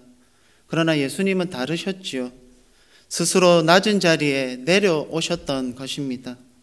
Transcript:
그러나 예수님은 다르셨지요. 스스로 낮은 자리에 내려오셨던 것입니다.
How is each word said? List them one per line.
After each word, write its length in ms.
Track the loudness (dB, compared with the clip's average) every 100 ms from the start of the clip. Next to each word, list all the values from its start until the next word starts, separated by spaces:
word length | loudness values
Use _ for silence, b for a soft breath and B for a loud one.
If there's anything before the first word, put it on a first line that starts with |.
| -20 _ b b b b -6
그러나 320 | -2 0 0
예수님은 500 | -2 -2 -2 0 -4
다르셨지요. 800 | -6 -6 -6 -6 -8 -8 -8 -8 -12 -20 b b b b b b
스스로 500 | -4 0 4 6 6
낮은 360 | 6 4 4 2
자리에 600 | 2 2 0 -2 -4 -6
내려오셨던 1120 | 0 2 2 0 -2 -6 -4 -6 -4 -4 -4
것입니다. 640 | -8 -10 -8 -8 -8 -10 -16 -20 _